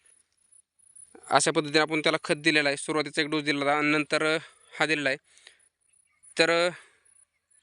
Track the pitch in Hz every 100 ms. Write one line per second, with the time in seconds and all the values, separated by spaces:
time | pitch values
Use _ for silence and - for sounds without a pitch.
0 | _ _ _ _ _ _ _ _ _ -
1 | - - - 139 160 156 151 151 151 156
2 | 156 160 - 151 156 156 143 139 - 156
3 | 147 151 151 156 147 143 139 147 147 151
4 | 147 151 156 160 - _ _ - 151 151
5 | 139 139 _ - - _ _ _ _ _
6 | _ _ _ - 165 170 175 165 - _
7 | _ _ _ _ _ _